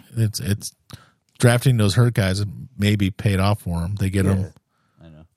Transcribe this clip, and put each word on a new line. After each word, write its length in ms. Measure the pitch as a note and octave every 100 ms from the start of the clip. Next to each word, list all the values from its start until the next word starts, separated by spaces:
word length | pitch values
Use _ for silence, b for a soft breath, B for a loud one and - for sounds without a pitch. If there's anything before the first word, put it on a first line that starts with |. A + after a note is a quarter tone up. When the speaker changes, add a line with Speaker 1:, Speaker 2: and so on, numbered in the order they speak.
| - A#2
Speaker 1:
it's, 220 | A2 G#2
it's 340 | - G2 - - _ B B B _ -
drafting 380 | A#2+ A#2+ C#3 B2
those 180 | G#2 F2+
hurt 180 | A#2+
guys 300 | A2+ F#2+ F#2 G2+ - - -
maybe 320 | G2+ G#2 G2
paid 280 | - G#2 F#2+
off 220 | G2 G#2+
for 200 | - E2+
him. 140 | E2+ G2+
They 140 | G2
get 160 | G2 F#2+
Speaker 2:
Yeah. 80 | F#2+
Speaker 1:
them. 180 | G2 - _ _ _ _
Speaker 2:
I 60 | D#2+
know. 160 | D#2 D#2+